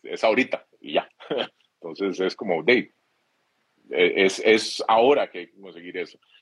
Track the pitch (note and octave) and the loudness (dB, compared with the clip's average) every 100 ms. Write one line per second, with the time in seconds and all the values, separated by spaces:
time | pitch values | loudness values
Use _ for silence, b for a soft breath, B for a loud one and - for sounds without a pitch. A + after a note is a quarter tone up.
0 | - - A2+ B2 B2+ - - _ C#2 D#2 | -12 -2 2 2 0 -4 -8 _ -6 -4
1 | - _ - C#3+ - _ _ _ E2+ D#2+ | -4 _ -8 -6 -6 _ _ _ -14 -4
2 | G2 F2 F#2 - G#2 E2+ D#2+ B2 - _ | -4 -2 -4 -4 -4 -2 2 0 0 _
3 | _ _ _ _ _ _ _ _ _ - | _ _ _ _ _ _ _ _ _ 0
4 | F2+ - F#2+ - - A2 - - - A2 | 2 4 2 2 4 2 2 -6 0 4
5 | B2 C#3+ G2+ F#2 F2 G2 G2 E2+ F2 F2+ | 4 4 0 -8 -14 _ -20 -18 -12 -8
6 | F2 - b b | -10 -12 b b